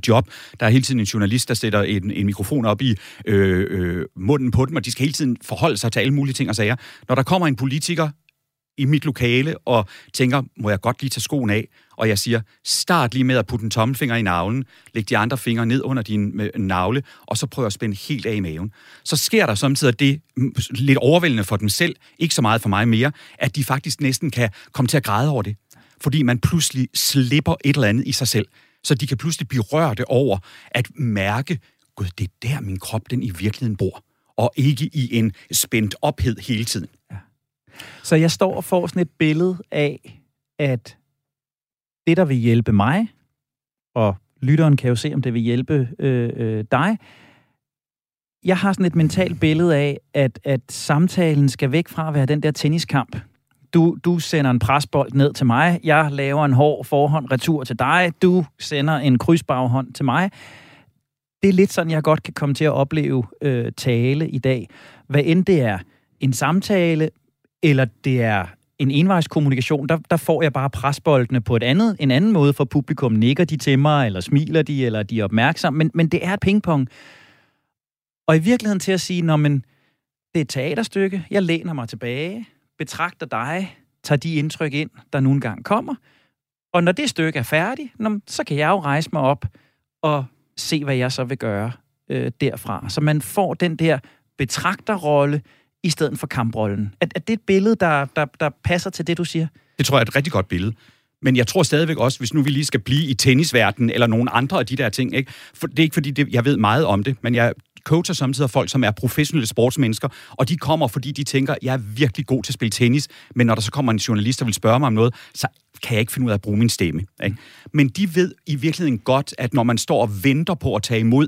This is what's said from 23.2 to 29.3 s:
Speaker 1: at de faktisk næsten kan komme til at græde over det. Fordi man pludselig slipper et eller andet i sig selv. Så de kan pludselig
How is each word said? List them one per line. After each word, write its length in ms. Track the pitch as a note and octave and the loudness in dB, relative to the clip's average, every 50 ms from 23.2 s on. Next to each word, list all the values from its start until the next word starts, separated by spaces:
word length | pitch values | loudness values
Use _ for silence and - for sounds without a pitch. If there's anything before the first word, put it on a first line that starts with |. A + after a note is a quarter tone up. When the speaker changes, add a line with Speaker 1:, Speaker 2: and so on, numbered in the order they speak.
| - - - - | -16 -20 -10 -6
Speaker 1:
at 160 | - B2 - | -6 -4 -2
de 80 | D3 C3 | -4 -4
faktisk 380 | - C3 C#3 - E3 - - | -2 -2 -4 -4 -6 -6 -4
næsten 300 | D3+ C3 C3+ - - D3 | -2 -2 -2 -2 -4 -4
kan 180 | - B2 B2 A2 - - - - | -2 -2 -2 -2 -4 -8 -20 -12
komme 160 | - - C3 A#2 | -4 -2 -2 0
til 100 | - D3 | 0 0
at 60 | A2+ | 0
græde 260 | - G2+ G#2+ C3 D3+ | 0 -2 0 0 0
over 120 | D3 B2 | 0 -2
det. 140 | G2+ G2+ G#2 - _ _ - _ _ _ _ - | -2 -4 -8 -10 _ _ -20 _ _ _ _ -6
Fordi 220 | - D3+ B2+ D#3 C#3+ | -4 -2 0 2 2
man 160 | A#2+ B2 A#2+ | 2 0 2
pludselig 480 | - - - E3+ D#3 - - C3 B2+ - - | 0 0 0 2 0 0 -2 -2 -4 -4 -2
slipper 600 | - - - - C#3 B2+ B2 C3+ D3+ - - E3 - - | -2 -2 0 2 2 2 2 2 0 2 0 -2 0 0
et 100 | F3+ - | 0 0
eller 120 | D3 B2+ G2+ | 2 2 2
andet 200 | G#2 B2 C#3 - | 2 0 0 -2
i 40 | |
sig 160 | C3 - C3+ A#2 | -2 -2 -2 -2
selv. 200 | - A2 - - _ _ _ _ _ _ - | 0 -2 -2 -4 _ _ _ _ _ _ -2
Så 120 | - D#3 | -2 0
de 120 | B2+ D3 C3+ | 0 0 -4
kan 100 | - A2 | -4 -4
pludselig 300 | - E3 | -4 -4